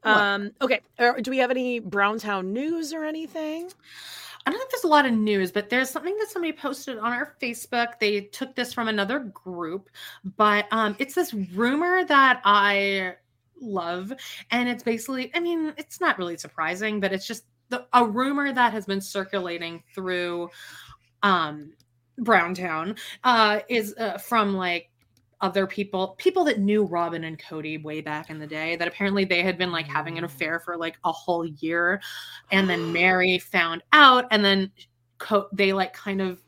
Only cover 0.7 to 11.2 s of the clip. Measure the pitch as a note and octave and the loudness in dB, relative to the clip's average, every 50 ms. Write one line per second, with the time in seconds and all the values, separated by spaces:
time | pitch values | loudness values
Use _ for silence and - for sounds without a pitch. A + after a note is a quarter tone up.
0.7 | G#3+ G#3 _ _ _ - A#3+ A#3+ B3 - A3+ C4 B3+ C4 B3+ A#3+ B3+ B3+ B3+ B3 | 0 0 _ _ _ 2 2 2 2 2 -2 -2 2 2 2 2 2 0 0 -2
1.7 | B3 A#3 A3 F#3 E3 G3+ G3+ G3+ G#3+ A3+ G#3+ G#3+ G3+ F#3+ F#3 F#3 G3 A#3+ C#4 D#4 | -2 -4 -4 -4 0 2 2 2 2 0 -4 -4 -4 -4 -2 -4 -4 -4 -2 -2
2.7 | E4+ E4+ D#4+ C#4+ D#4 D#4+ D#4 D4+ D#4 D#4+ D#4+ D4+ - D#4+ D#4 D4+ D#4 E4 E4+ F4+ | -4 -4 -6 -6 -6 -6 -6 -6 -6 -6 -8 -10 -8 -8 -6 -6 -6 -8 -10 -12
3.7 | - _ _ - - - - - - - - - - - - C#4 D#4 A4+ C5 C5 | -16 _ _ -20 -20 -20 -20 -18 -18 -18 -18 -18 -20 -6 -6 -4 -4 -4 -6 -6
4.7 | - B4 - F4 D4+ D4 C#4+ C4 A#3 A3 G#3+ G#3+ G#3 G3 F#3+ F3+ F3+ G3+ G3+ G3+ | -6 -2 0 4 4 6 4 4 2 0 2 2 2 2 0 0 -2 -4 -4 0
5.7 | B3 B3+ C4 B3+ B3+ D4 C#4 F4 G4 G#4+ G#4+ G4+ - G4 E4+ D#4+ D#4 - - C#4+ | 0 0 0 -2 -4 -6 -6 -4 -4 -4 -6 -6 -4 -6 -4 -4 -6 -6 -6 -8
6.7 | C#4 C#4 - - B3+ A3 G#3 A#3 A#3+ A#3+ C#4+ D4 - _ - B3 A#3 - - - | -8 -6 -10 -10 -10 -6 -4 -4 -4 -4 -6 -8 -8 _ -8 -8 -8 -8 -10 -4
7.7 | - A3+ A#3 A#3 A#3 - A3 G#3 G#3 G3+ G3 G3+ - - C4+ B3+ - - B3 B3 | -2 -2 -2 -2 -2 -2 0 0 0 0 -4 -6 -10 -10 -10 -8 -6 -6 -6 -6
8.7 | - - A#3 A3 G#3+ G#3 G3 G3 B3 D4 C4 G#3+ F#3+ - _ F#3 F3+ E3+ E3+ D#3+ | -4 -4 -4 -2 0 -2 -2 -2 -2 -4 -6 -8 -14 -14 _ -12 -8 -8 -6 -6
9.7 | E3+ G3 G3 _ _ - - - - - _ F#3+ - _ G#3+ G#3 G#3 G#3 G#3 - | -6 -8 -10 _ _ -20 -20 -20 -20 -14 _ -14 0 _ 4 4 4 2 2 0
10.7 | - A3+ A3 G#3 G#3 G3 C4+ C4+ - F4+ | 0 0 0 0 0 -4 -6 -4 0 -2